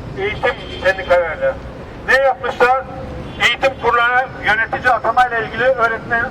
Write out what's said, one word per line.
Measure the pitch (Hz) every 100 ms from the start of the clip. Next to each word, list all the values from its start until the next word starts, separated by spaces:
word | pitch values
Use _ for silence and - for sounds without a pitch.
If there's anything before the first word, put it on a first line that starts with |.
| - -
eğitim | 392 427 - - - -
sendikalarıyla. | 185 190 180 175 170 147 135 131 - - - - -
Ne |
yapmışlar? | 254 269 254 247 - 247 262 - - - - - - 226
Eğitim | 240 269 269
kurullarına | 233 233 240 247 262 - -
yönetici | 220 226 269 247
atamayla | 233 226 233 247 233
ilgili | 220 226
öğretmen | 247 262 233 240 - 233 233